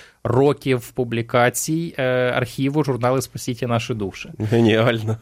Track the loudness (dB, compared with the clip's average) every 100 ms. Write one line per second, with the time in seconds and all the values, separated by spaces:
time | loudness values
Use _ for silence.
0 | -20 _ 0 2 4 2 0 -2 -2 -6
1 | -4 -4 0 2 2 0 -4 -4 -4 -4
2 | 0 0 0 0 -4 -2 -2 0 -2 0
3 | 0 0 -2 -8 -8 -6 -2 -2 -2 -6
4 | -6 -8 -16 -6 0 4 6 6 2 0
5 | -2 -4